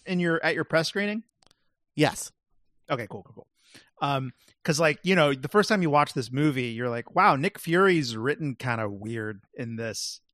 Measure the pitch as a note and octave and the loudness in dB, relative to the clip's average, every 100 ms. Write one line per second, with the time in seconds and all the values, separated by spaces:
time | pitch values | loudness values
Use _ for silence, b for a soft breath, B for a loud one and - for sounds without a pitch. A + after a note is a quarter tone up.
0 | - F3+ E3+ E3 D#3+ D#3+ D3+ D#3 D#3+ G3+ | -4 0 2 0 0 -2 0 0 0 -2
1 | G#3 G#3+ - _ _ _ _ _ _ - | -4 -4 -8 _ _ _ _ _ _ 0
2 | D3 - - _ _ _ _ _ - C3 | 0 0 -10 _ _ _ _ _ -6 -6
3 | G#2+ G#2 F2+ - - _ b b b - | -6 -12 -16 -20 -20 _ b b b -6
4 | C#3+ C3+ C3 - b b - D3 D#3+ D3 | -2 -2 -4 -12 b b -4 2 2 2
5 | F3 F#3 D3 C3+ C#3 G#3 G3+ G#3+ E3 D3 | 2 4 4 2 0 2 2 2 4 4
6 | D3 D3 A2+ C3 D3+ C3 B2 A2+ B2 A#2 | 2 0 -4 0 2 2 -4 -4 -4 -4
7 | - E3+ G3 C#3 G3+ - - E3+ G3 F3 | -4 4 4 4 0 -4 0 4 4 4
8 | B2 A2 B2 D3 D3+ B2 B2+ A2+ G#2+ G2+ | 0 -4 -4 -4 -4 -6 -4 -4 -4 -6
9 | G#2+ A#2 G#2+ G2+ _ - A#2+ A2+ A2+ G#2 | -8 -8 -8 -10 _ -12 -10 -8 -8 -8
10 | - - _ | -10 -12 _